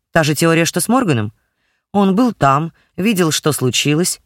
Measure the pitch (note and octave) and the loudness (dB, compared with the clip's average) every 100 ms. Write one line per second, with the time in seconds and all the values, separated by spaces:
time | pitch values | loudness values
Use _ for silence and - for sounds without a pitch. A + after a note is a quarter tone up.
0 | _ E3+ D3+ D3+ E3 E3 E3 F3+ - B3 | _ 0 0 0 2 2 0 -2 -2 0
1 | A3+ A#2+ G#2+ - _ _ _ _ _ G3+ | 0 -2 -4 -10 _ _ _ _ _ 0
2 | G3 F#3+ B3+ - C#3 C#3 E3 - _ - | 2 2 0 2 2 2 -2 -10 _ -4
3 | G3 F#3+ E3 - - C3+ B2+ - C#3+ D3+ | -2 0 0 0 -2 -2 -2 -2 0 0
4 | F3+ - | -2 -6